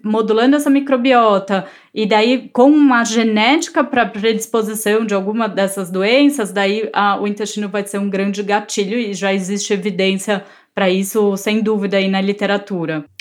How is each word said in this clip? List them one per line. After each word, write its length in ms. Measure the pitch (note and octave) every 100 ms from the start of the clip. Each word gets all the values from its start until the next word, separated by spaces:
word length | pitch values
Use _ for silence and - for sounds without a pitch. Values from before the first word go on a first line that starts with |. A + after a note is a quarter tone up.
modulando 500 | G#3+ A3 A3 A3 B3
essa 160 | D4 D4
microbiota, 960 | C#4 C#4 B3+ B3+ A#3+ A3 G3 G3 G3 - - _
e 140 | - G#3+
daí 440 | G#3+ A#3 C4 G#3+
com 180 | B3 C#4
uma 320 | D4+ C#4 A#3+
genética 800 | A3+ A3+ A3+ G#3+ A3+ D#4+ - D#4
pra 240 | - B3 A3
predisposição 1000 | G#3 A3+ A3 - A#3 G#3 G#3+ G#3 A3
de 100 | A3
alguma 340 | G3+ G3 A3+ A3
dessas 420 | F3+ F#3+ G3 F3
doenças, 640 | F#3 G3+ C4 C#4+ C#4+ F#3+
daí 360 | F#3+ G3 G#3+ G#3+
a, 260 | - G3+ G3
o 60 | G#3
intestino 420 | G#3 G#3 G#3+ G3+
vai 160 | G#3
ser 140 | G3+ G3+
um 100 | G3+
grande 360 | F#3+ G3 G3
gatilho 520 | G3+ G#3 G#3 A3 F#3+ A#3+
e 160 | G#3+
já 220 | F#3 G3
existe 380 | G3 F#3 G3+ -
evidência 720 | G3 G#3 F3+ F#3+ F#3+ G#3+ G3 - - _
pra 160 | - F#3+
isso, 480 | F#3+ G3 A3 G3+ G3
sem 240 | G#3+ A3
dúvida, 360 | G#3 G#3+ G3 G3
aí 120 | F#3+
na 120 | F#3+
literatura. 840 | G3 G3+ G3+ G3+ G3+ F#3 D#3 D#3 C#3+ -